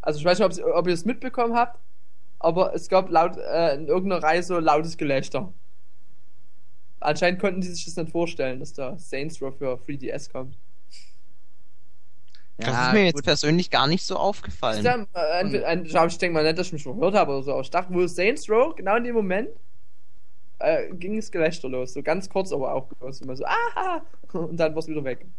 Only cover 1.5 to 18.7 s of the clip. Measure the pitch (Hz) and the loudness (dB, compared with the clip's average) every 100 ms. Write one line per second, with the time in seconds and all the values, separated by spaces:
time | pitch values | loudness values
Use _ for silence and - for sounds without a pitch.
1.5 | 233 240 - - - - - - - 165 | 2 2 0 -6 -4 -4 -4 -4 0 2
2.5 | 170 185 170 - 190 190 165 170 175 - | 4 2 0 2 2 4 4 4 0 -2
3.5 | 151 170 139 156 170 190 180 151 170 170 | 2 2 2 2 2 2 2 2 2 2
4.5 | 180 156 147 165 - 151 135 139 135 180 | 2 4 4 2 -2 0 0 0 -2 -4
5.5 | - - - - - - - - - - | -6 -6 -6 -6 -6 -4 -4 -6 -6 -6
6.5 | - - - - - - 151 180 185 202 | -6 -4 -4 -4 -2 0 2 2 2 0
7.5 | 185 180 170 - 170 160 165 170 - 135 | 0 -2 -2 -4 -4 -2 0 0 0 -2
8.5 | 127 123 - 131 156 - 131 151 165 135 | -2 -4 -4 -4 -4 -4 -4 -4 -4 -4
9.5 | 135 139 123 - 143 127 143 - 135 131 | -2 -2 -2 -4 -4 -4 -4 -4 -4 -4
10.5 | - - - - - - - - - - | -4 -6 -4 -4 -6 -6 -6 -6 -6 -4
11.5 | - - - - - - - - - - | -4 -4 -4 -4 -4 -4 -4 -6 -6 -4
12.5 | - 113 117 127 214 190 147 143 160 147 | -2 0 2 6 6 6 4 2 4 4
13.5 | 165 180 135 135 175 - 190 196 202 - | 4 4 4 4 2 0 0 0 0 -6
14.5 | - 127 110 233 247 208 180 156 175 185 | -2 0 2 2 2 -2 -2 0 2 2
15.5 | 139 151 165 160 170 170 170 180 165 151 | 0 0 -2 2 4 4 2 0 2 2
16.5 | 160 180 156 143 131 170 202 160 139 135 | 2 -2 -2 -4 0 2 4 2 0 -2
17.5 | 131 131 170 185 180 180 - 190 277 - | -2 0 -2 0 0 0 2 0 0 0
18.5 | 220 285 | 2 2